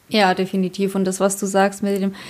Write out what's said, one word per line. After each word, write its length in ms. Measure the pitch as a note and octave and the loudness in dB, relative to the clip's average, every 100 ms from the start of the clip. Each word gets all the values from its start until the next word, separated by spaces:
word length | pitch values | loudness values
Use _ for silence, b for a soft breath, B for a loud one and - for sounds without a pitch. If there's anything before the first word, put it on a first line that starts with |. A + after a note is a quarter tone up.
| - | -2
Ja, 240 | G#3+ F#3 | 2 4
definitiv. 600 | F#3 F#3 F#3+ F3+ F3+ F#3+ | 2 0 0 -2 -2 -2
Und 120 | G3 F#3 | 0 -2
das, 120 | F#3 | 0
was 200 | G3 G3 | 0 0
du 80 | G3 | 0
sagst 360 | G3 G3+ G3 | 2 2 0
mit 180 | G3+ G3 | -2 0
dem, 140 | G3 G3 | -2 -4